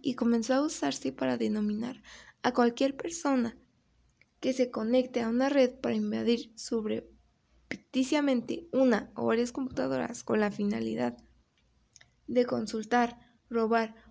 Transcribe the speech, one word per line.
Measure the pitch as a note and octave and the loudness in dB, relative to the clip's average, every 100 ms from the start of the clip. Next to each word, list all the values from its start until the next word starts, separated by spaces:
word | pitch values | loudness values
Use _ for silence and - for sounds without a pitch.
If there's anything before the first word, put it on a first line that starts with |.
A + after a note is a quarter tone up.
y | C4 | -6
comenzó | B3 A#3 A#3 A3+ | 0 2 2 2
a | C4 | 0
usarse | D4+ - C#4+ B3+ C4 | 0 -2 -4 -2 -6
para | B3+ C4 A#3+ | -2 -2 0
denominar | A3 G#3+ G#3 G#3 A#3+ C4 - - - - | -2 0 -2 -4 -6 -10 -18 -20 -20 -4
a | B3+ | -2
cualquier | B3 A#3+ A#3+ C4+ C4+ | 4 2 4 0 -2
persona | E4+ - C#4+ C4 A#3 - _ _ _ _ _ _ _ - | -8 -4 0 0 0 -6 _ _ _ _ _ _ _ -6
que | B3+ | -2
se | B3+ B3 | 0 0
conecte | A3 A3 B3+ B3+ A#3+ | 0 2 2 2 0
a | A3+ | 0
una | A#3+ C4+ | 2 4
red | C#4+ B3 - | 4 4 2
para | A#3+ A3 | -2 0
invadir | G#3 A3 A3+ A#3+ - | 0 0 2 0 -2
subrepticiamente | - - A#3 G#3+ A3 - - _ _ _ _ - G3+ _ B3+ C4 D4+ C#4+ B3 - - - | -12 -4 -2 -2 -4 -6 -20 _ _ _ _ -12 -12 _ -2 2 2 2 0 -2 -8 -2
una | B3+ C4 G3+ - - | 2 4 4 -2 -2
o | A#3 | 0
varias | A3+ A#3+ | 2 0
computadoras | C#4 C4 - C4 C4 A#3 A#3+ | -4 -6 -4 -2 -2 -4 -6
con | - A3 | -2 0
la | G#3 | 0
finalidad | G#3 G3+ A3+ A3+ A3+ A#3+ A#3+ - _ _ _ _ _ _ - _ _ - | -2 -4 -4 -4 -2 -4 -6 -18 _ _ _ _ _ _ -20 _ _ -2
de | A#3+ B3 | 0 2
consultar, | A#3+ A3 A3 G#3+ A#3+ A#3+ - _ _ - | 0 -2 -6 0 0 0 -4 _ _ -6
robar | A#3 A3 A3+ A3 - - | -2 2 2 0 -8 -20